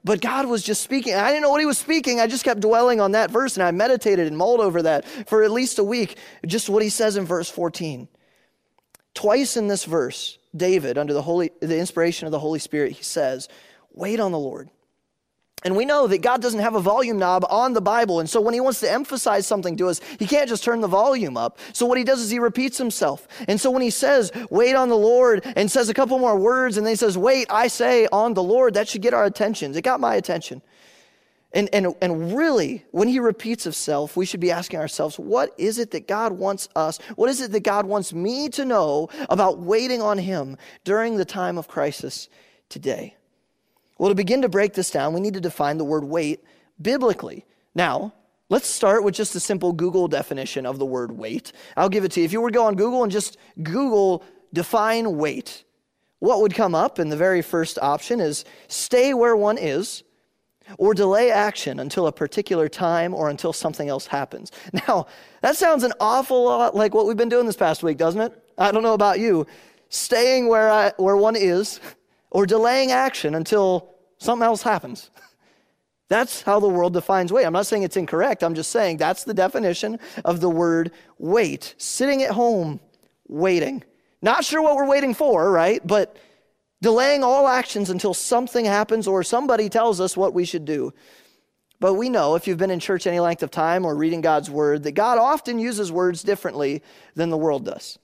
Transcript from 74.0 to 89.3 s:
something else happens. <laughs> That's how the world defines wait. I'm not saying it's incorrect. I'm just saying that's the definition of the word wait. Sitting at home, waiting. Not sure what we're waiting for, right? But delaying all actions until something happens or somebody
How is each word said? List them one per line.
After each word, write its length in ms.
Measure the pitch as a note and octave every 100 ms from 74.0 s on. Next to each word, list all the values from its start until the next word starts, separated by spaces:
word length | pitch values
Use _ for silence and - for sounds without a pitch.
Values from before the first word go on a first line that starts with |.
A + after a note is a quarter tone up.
| _ _
something 260 | - A#3+
else 160 | A#3 A3
happens. 500 | A#3+ F#3+ C3 A2+ - _ - _ _ _
<laughs> 500 | _ _ _ _ _
That's 340 | G3+ B3 -
how 180 | - G#3
the 80 | G3+
world 240 | F3+ F3
defines 400 | F3 D#3+ F#3+ F3
wait. 140 | A3+ E3+
I'm 60 |
not 140 | F3 G#3
saying 180 | G#3+
it's 120 | F#3 G3
incorrect. 460 | E3 E3 C4 A3+
I'm 120 | E3+
just 180 | D#3+ D#3+
saying 260 | A#3 G3 D#3+
that's 260 | D#3+ F#3+
the 80 | -
definition 680 | G#3 F#4 - G3+ F3 G#3+ A3+ - -
of 160 | - F3
the 100 | F3
word 400 | E3 E3+ E3 E3 - _ _
wait. 560 | D#3+ G#3+ F3+ C#3 - -
Sitting 440 | - - C4 C#4
at 80 | C4
home, 480 | G3+ A#3+ G#3+ D#3+ C#3 _ _ _ _ _
waiting. 560 | C#3+ F#3 F3 C3+ A#3+ - _ _ _
Not 240 | G3 B3+
sure 160 | C#4 D4+
what 160 | D#4 C#4+
we're 120 | C#4
waiting 260 | C#4 C#4
for, 360 | A3 D4 F#3+ F3
right? 340 | F3 E3+ A3+ E3+
But 300 | G#3 F3+ - _ _ _ _ _ _
delaying 420 | A#3 A3+ C4+ C#4+
all 220 | B3+ C4+ C#4
actions 440 | B3+ B3 G#3+ G3
until 220 | F3+ G#3
something 520 | F3 - A#3+ B3+ A#3+
happens 420 | A3 G3+ G#3+ A3 F#3+
or 160 | F#3+
somebody 460 | E3+